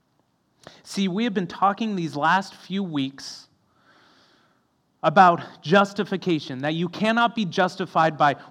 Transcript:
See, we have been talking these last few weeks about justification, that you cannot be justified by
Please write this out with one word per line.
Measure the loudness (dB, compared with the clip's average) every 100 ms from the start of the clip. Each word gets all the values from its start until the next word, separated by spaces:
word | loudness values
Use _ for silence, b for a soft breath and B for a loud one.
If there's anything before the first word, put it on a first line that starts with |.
| _ _ _ _ _ _ B B
See, | -10 -2 -2
we | 0
have | -2
been | -2 -4
talking | 0 0 0 -4 -4
these | -6 -2
last | 2 2 0 -10
few | -8 -6
weeks | -4 -2 -4 -6 -16 -18 -20 _ _ b b b b b b b b b _ _ _ _
about | 2 6 6 6 -2 -12
justification, | 2 2 2 -2 -6 -4 -2 -2 -4 -6
that | -4
you | -4 -4
cannot | -2 -2 0 0 -2
be | -4
justified | 0 0 -2 -4 0 0 2
by | 2 2 B